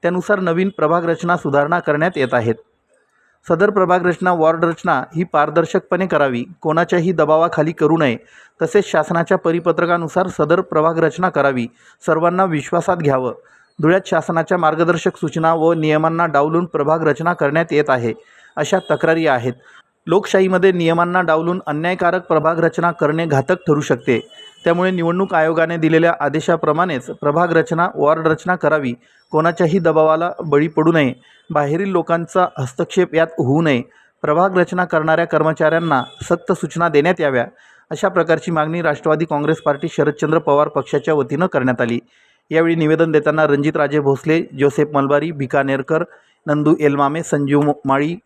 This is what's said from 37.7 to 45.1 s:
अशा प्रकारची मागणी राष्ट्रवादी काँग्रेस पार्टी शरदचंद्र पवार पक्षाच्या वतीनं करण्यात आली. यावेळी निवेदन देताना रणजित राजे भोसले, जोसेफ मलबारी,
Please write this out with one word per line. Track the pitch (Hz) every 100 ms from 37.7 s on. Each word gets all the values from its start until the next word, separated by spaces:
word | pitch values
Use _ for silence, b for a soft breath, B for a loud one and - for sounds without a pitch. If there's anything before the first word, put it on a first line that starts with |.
| b b
अशा | - 196
प्रकारची | 185 165 160 -
मागणी | 165 151 170
राष्ट्रवादी | 165 147 - 156 165
काँग्रेस | 151 147 160
पार्टी | - 139 165
शरदचंद्र | - 147 147 151 160
पवार | 160 143 151
पक्षाच्या | 147 131 147 139
वतीनं | 156 131 143 180
करण्यात | 147 131 123
आली. | 120 120 - b b b _
यावेळी | 156 165 165
निवेदन | 156 156 165
देताना | 151 151 156 156
रणजित | 143 143 156
राजे | 143 151
भोसले, | 139 135 - 160 - 143
जोसेफ | 143 165 147
मलबारी, | 147 139